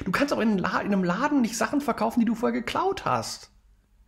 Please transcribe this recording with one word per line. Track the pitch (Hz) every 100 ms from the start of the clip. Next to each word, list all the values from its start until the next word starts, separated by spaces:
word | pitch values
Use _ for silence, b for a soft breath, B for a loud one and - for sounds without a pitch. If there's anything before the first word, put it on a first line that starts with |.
du | -
kannst | - 285
auch | -
in | 220
einem | 196
La-, | 170 -
in | 196
einem | 196
Laden | 180 185 294 285
nicht | 226 -
Sachen | 226 285
verkaufen, | 262 214 220 233
die | 226
du |
vorher | 226 240 240
geklaut | 226 285 370 381 -
hast. | 120 - - - _ _ _ _ _